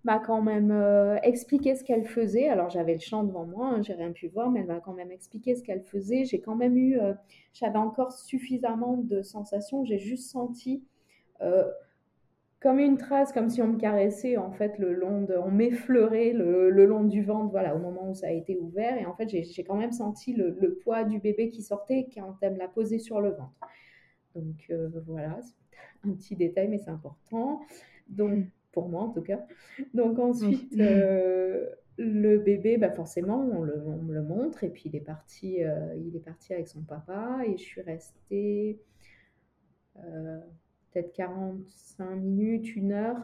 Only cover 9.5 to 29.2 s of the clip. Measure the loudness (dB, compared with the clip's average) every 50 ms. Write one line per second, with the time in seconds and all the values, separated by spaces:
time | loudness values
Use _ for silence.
9.5 | -6 -6 -6 -4 -4 -4 -2 -2 -2 -2 -2 -4 -8 -8 -8 -10 -8 -6 -6 -6
10.5 | -8 -8 -6 -6 -6 -6 -8 _ _ _ _ _ _ _ _ _ _ _ 0 2
11.5 | 4 4 2 2 -4 -10 -16 _ _ _ _ _ _ _ _ _ _ _ _ _
12.5 | _ _ 2 4 6 6 6 6 4 2 2 0 2 2 2 4 2 0 0 0
13.5 | 2 2 2 2 2 2 2 2 4 4 4 4 2 -2 -2 0 0 0 -2 -6
14.5 | -4 -2 -2 -2 0 -2 0 0 0 0 0 0 0 0 0 0 0 0 0 2
15.5 | 4 4 4 4 2 -2 0 4 6 6 6 6 4 2 2 2 2 2 2 4
16.5 | 4 6 6 8 10 10 10 10 8 4 4 2 2 2 0 0 0 0 -2 0
17.5 | 0 0 0 0 0 -2 -4 -6 -6 -6 -6 -6 -6 -6 -4 -4 -4 -4 -4 -4
18.5 | -6 -6 -6 -6 -4 -2 -2 -2 -2 -2 -4 -8 -6 -6 -6 -4 -4 -4 -6 -6
19.5 | -10 -12 -6 -4 -2 -2 -2 -4 -4 -4 -6 -6 -6 -6 -6 -4 0 0 0 0
20.5 | 2 0 0 0 0 -2 -2 -2 0 0 0 0 -2 0 0 0 0 0 -2 -2
21.5 | -4 -10 -8 -8 -8 -8 -2 -2 -2 -2 -2 -4 -10 -14 -14 -14 -8 -4 -4 -2
22.5 | -2 -4 -8 -6 -2 -2 -2 0 -2 -4 -4 -2 -2 0 0 0 -2 -4 -12 -16
23.5 | _ _ -20 -20 -20 -20 -20 -20 _ _ _ _ _ _ _ _ _ -10 -10 -10
24.5 | -10 -12 -8 -6 -4 -4 -4 -6 -6 -10 -10 -10 -8 -8 -6 -8 -8 -10 -12 -16
25.5 | _ _ _ _ _ -20 -20 -20 _ _ -6 -6 -6 -6 -8 -12 -2 0 0 0
26.5 | 2 0 0 0 -2 -4 -6 -8 -12 -12 -12 -16 -18 _ _ _ -6 -4 -2 -4
27.5 | -4 -6 -10 -18 -20 -20 -20 _ _ -20 _ -14 -4 -2 0 0 2 0 -2 -4
28.5 | _ _ _ _ _ -6 -4 -4 -6 -6 -6 -4 -6 -6